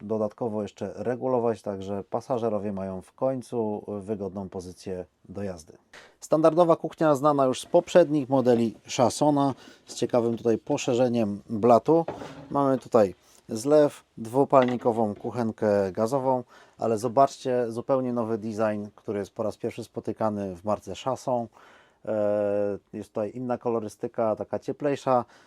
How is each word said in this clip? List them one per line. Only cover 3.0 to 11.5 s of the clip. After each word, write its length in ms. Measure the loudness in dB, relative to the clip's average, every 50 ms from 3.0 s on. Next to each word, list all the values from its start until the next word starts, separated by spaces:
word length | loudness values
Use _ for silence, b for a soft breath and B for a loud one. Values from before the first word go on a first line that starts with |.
w 120 | -12 -14
końcu 720 | _ -4 -2 -2 -2 -4 -8 -6 -4 -4 -2 -2 -4 -6 -8 -8
wygodną 600 | -10 -8 -6 -6 -6 -6 -6 -8 -8 -8 -10 -10
pozycję 560 | -10 -10 -12 -12 -14 -14 -10 -10 -8 -8 -10 -12 _ _ _ -14
do 140 | -12 -8
jazdy. 340 | -8 -8 -10 -12 -16 -20 -20 -20 _ _ B B B B B B
Standardowa 560 | -4 0 2 4 4 6 6 6 6 6 4
kuchnia 380 | 2 0 -6 -2 2 2 2 4
znana 300 | 4 4 2 4 4 4
już 160 | 2 0 -2
z 60 | -2
poprzednich 600 | 2 2 2 4 6 6 6 6 6 4 -2 0 2
modeli 480 | 2 4 6 6 4 4 4 0 -2 -6 -12 -6 0
Chassona, 580 | 2 2 2 2 2 2 2 4 2 2 0 -2 B B B B B B
z 80 | B -8
ciekawym 420 | -6 -2 0 0 0 0 0 -2
tutaj 220 | 0 0 0 0 0
poszerzeniem 840 | -2 -4 -4 -4 -2 -2 0 2 2 2 0 0 -2 -2 -4 -8 -8 -8